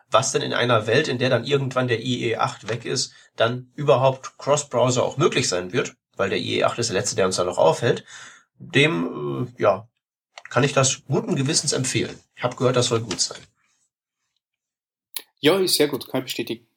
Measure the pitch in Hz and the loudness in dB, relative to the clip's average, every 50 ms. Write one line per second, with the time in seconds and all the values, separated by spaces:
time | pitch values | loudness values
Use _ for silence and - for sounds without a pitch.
0 | _ - - 110 - - - 147 131 127 117 98 120 123 120 110 104 107 117 147 | _ 2 2 2 2 2 -2 -2 -2 -2 -2 0 2 2 2 2 2 2 2 2
1 | 156 143 127 120 123 131 127 117 117 131 143 139 139 127 - 127 127 123 113 110 | 2 0 -2 0 0 2 2 0 0 0 0 0 0 0 -2 -2 0 0 -2 -2
2 | 127 131 123 113 117 113 110 - - 120 - - - 101 117 123 - - 143 127 | -2 -4 -4 -2 -2 -2 -2 0 -2 -2 -4 -6 -8 -6 -6 -6 -4 -4 -4 -4
3 | - - - - - _ _ - 113 117 123 127 - - _ - 143 147 135 123 | -4 -6 -8 -18 -20 _ _ 0 0 0 0 -4 -10 -12 _ -2 2 4 4 6
4 | 131 135 131 - - - _ - - 135 147 147 - - - 120 123 127 127 120 | 6 2 2 0 -8 -16 _ -6 0 0 0 0 0 -2 0 2 2 4 4 2
5 | 92 87 - 135 165 - - - 123 - 92 87 90 92 - 87 - - - _ | 0 0 0 2 0 2 2 0 -2 0 -2 -4 -4 -4 -4 -4 -4 -4 -8 _
6 | _ _ _ - 98 98 107 90 120 110 104 101 98 - - - 113 - 90 98 | _ _ _ -4 -2 -2 -2 -2 -2 -2 -2 0 0 0 0 -2 -4 -2 -2 -2
7 | 113 - - 104 95 92 95 98 90 90 87 - - 160 156 - - 123 165 - | -2 -2 -2 0 0 0 0 -2 -2 -2 2 4 4 4 4 2 0 0 0 -2
8 | - - - - - - - - _ _ _ - 127 - - 135 147 156 170 170 | -4 -14 -20 -20 -20 -20 -20 -20 _ _ _ -20 -8 -2 2 4 4 4 2 0
9 | 175 - 147 156 - 143 139 131 123 - - - 117 104 95 92 - - _ _ | -2 -4 -6 -6 -6 -6 -4 -4 -6 -6 -4 0 2 2 2 0 -2 -14 _ _
10 | _ _ _ _ _ _ - - - - - 127 135 - - 135 131 - - - | _ _ _ _ _ _ -20 -20 -10 -4 0 2 2 2 2 2 2 2 0 -4
11 | - - 139 202 233 - 180 139 131 143 - - - - - 135 127 - - 110 | -4 -2 -2 -2 0 0 -2 -2 0 0 0 0 0 -2 -2 -2 -2 -2 -2 -2
12 | - - - - _ _ _ - - 123 - - 135 127 123 123 117 - 117 113 | -2 -4 -8 -14 _ _ _ -6 -6 -6 -2 0 0 2 2 2 2 2 0 -2
13 | 117 113 - - - - - - - _ _ _ _ _ _ _ _ _ _ _ | -2 -2 -4 -4 -4 -4 -6 -12 -20 _ _ _ _ _ _ _ _ _ _ _
14 | _ _ _ _ _ _ _ _ _ _ _ _ _ _ _ _ _ _ _ _ | _ _ _ _ _ _ _ _ _ _ _ _ _ _ _ _ _ _ _ _
15 | _ _ - - - _ _ _ 135 147 180 196 185 - - - 151 147 143 120 | _ _ -14 -14 -14 _ _ _ 2 2 4 4 2 2 2 2 2 2 0 -4
16 | - - - 131 127 131 - - 170 - - - _ _ _ | -8 -6 -6 -6 -6 -6 -6 -6 -6 -6 -8 -10 _ _ _